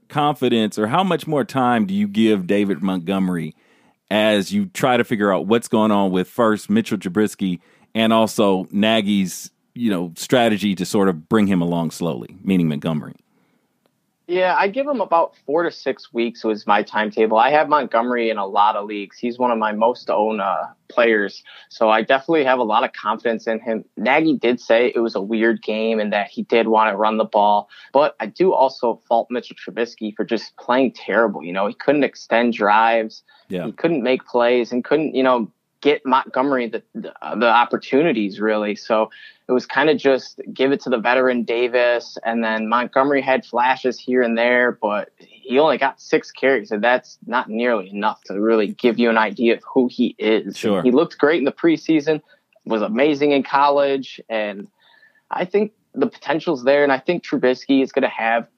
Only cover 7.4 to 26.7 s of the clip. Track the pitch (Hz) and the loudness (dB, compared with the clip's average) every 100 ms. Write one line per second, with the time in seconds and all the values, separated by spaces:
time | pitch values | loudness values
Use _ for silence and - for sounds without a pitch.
7.4 | 95 87 _ _ _ 113 113 113 107 - | -4 -4 _ _ _ -2 2 2 2 2
8.4 | 101 95 92 101 110 113 101 101 92 - | 2 2 -2 -2 2 2 0 0 -2 -6
9.4 | - _ _ - 117 90 87 82 - 131 | -16 _ _ -6 -4 -2 -6 -10 0 2
10.4 | 117 104 104 92 90 110 98 82 78 110 | 4 2 0 -2 -2 2 2 0 0 0
11.4 | 101 92 85 87 80 - 85 64 57 - | 2 2 0 -2 -4 -4 -6 -6 -10 -8
12.4 | - 95 80 73 82 80 - - _ _ | -2 0 0 -2 -4 -6 -8 -16 _ _
13.4 | _ _ _ _ _ _ _ _ - 180 | _ _ _ _ _ _ _ _ -6 0
14.4 | 185 156 202 240 277 262 185 226 190 - | 2 2 0 -2 -4 -4 0 2 0 -4
15.4 | - 156 170 - 135 123 - 117 117 117 | -4 -2 -2 -4 -6 -6 -6 -4 -4 -2
16.4 | 113 107 107 104 104 110 107 107 110 110 | -4 -2 2 0 0 -2 -2 0 2 4
17.4 | 127 151 147 147 123 117 120 123 113 107 | 4 4 2 0 2 0 0 -2 -2 -2
18.4 | 98 101 104 107 104 104 98 - 120 120 | -2 2 2 2 -4 -8 -10 -8 -8 -2
19.4 | 123 113 110 107 117 123 - 90 107 107 | -2 0 -2 0 0 0 -4 -2 0 -2
20.4 | 98 82 87 - - - 117 110 98 - | -4 -4 -6 -14 -6 0 2 2 -2 -8
21.4 | - - - - 113 110 107 135 - 165 | -20 -20 -20 -2 2 2 2 0 0 0
22.4 | 131 127 113 107 123 - 107 110 120 113 | 2 2 2 0 -2 -4 -6 -4 -2 -4
23.4 | - 110 117 110 - - 110 147 160 135 | -4 -6 -6 -8 -8 -6 0 2 2 0
24.4 | 117 123 - 117 123 120 113 104 101 113 | 0 -2 2 2 2 0 -2 -4 -4 0
25.4 | 113 110 - 107 113 110 104 104 101 - | 0 0 -4 -4 -2 -2 -2 -2 -4 -8
26.4 | 104 117 113 | 0 0 4